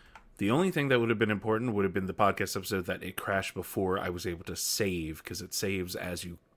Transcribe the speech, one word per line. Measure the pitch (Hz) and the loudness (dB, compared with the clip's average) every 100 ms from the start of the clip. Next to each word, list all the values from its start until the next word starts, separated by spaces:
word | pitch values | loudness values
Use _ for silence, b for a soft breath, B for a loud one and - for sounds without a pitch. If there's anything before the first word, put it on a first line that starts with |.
| b b b - | b b b -2
"The | 101 | 2
only | 135 190 | 4 4
thing | 170 139 | 2 4
that | 123 | 4
would | 117 | 4
have | 110 | 4
been | 107 | 2
important | 104 110 110 123 | 2 2 0 2
would | 101 | 2
have | 98 | 2
been | 92 92 | 2 -2
the | |
podcast | 90 101 - 98 101 | 4 4 4 -2 -4
episode | - 95 87 | -2 -2 0
that | 90 | -4
it | 90 - | -6 -6
crashed | - 98 95 | -2 -2 -2
before | 95 90 - 95 95 | -6 -4 0 0 0
I | 92 | -2
was | 87 90 | -4 -4
able | 85 | -6
to | 87 85 | -8 -4
save, | - - 101 87 78 78 | -2 0 0 0 -4 -8
'cause | - 78 | -10 -10
it | 92 | -8
saves | - 101 98 90 | -4 -2 -2 -2
as | 87 90 87 | -6 -6 -6
you | 87 87 _ | -8 -12 _